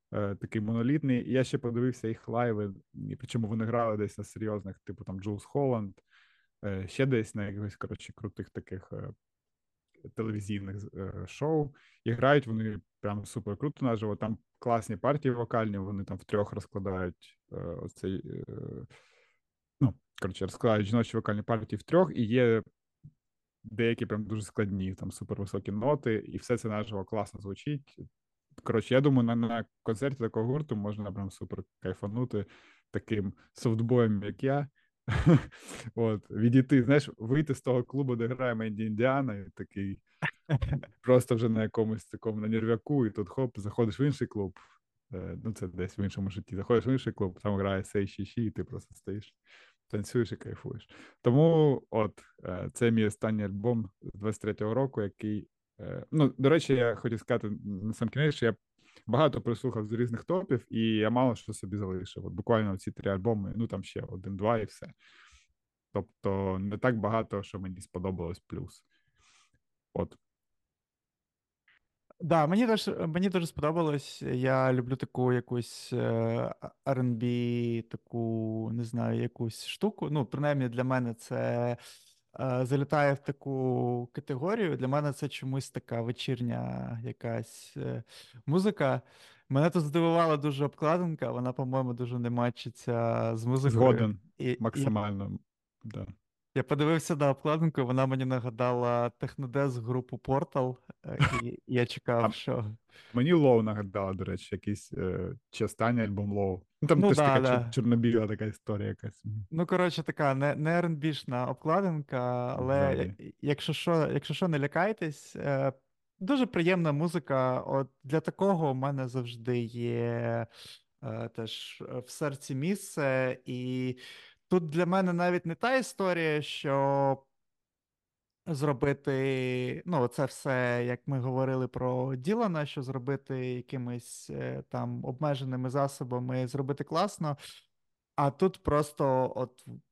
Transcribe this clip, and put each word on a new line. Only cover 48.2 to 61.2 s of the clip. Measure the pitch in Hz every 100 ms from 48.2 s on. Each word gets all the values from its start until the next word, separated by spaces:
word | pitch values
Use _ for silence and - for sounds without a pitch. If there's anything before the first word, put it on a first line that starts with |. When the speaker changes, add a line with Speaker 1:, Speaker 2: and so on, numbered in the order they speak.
| 95
Speaker 1:
Ші, | - 110
і |
ти | -
просто | 87 92 - -
стоїш, | - 101 - _ _ - - _ -
танцюєш | 104 98 123 110
і | 107
кайфуєш. | - 107 - 110 - - - _
Тому | 123 131 165 165 151 131 -
от, | 113 104 - - -
е, | 90 90 95
це | - 117
мій | 113 107
останній | - 113 107
альбом | 101 98 113 117 98 _
з | - 101
двадцять | 104 104
третього | 104 98 104
року, | 117 135 117
який, | 101 - 107 107 - _ _ -
е, | 92 92 -
ну, | 156 139 -
до | 135
речі, | 160 -
я | 135 120 107
хотів | 120 110
сказати | - 117 110 104 104
на | 98 104
сам | 107 113
кінець, | 127 151 143
що | 117
я | 98 _ _ _ - -
багато | 123 151 120
прислухав | 117 113 131 110 107
з |
різних | 113 117 113
топів, | - 180 185 123 -
і | 113 113 110
я | 107
мало | 123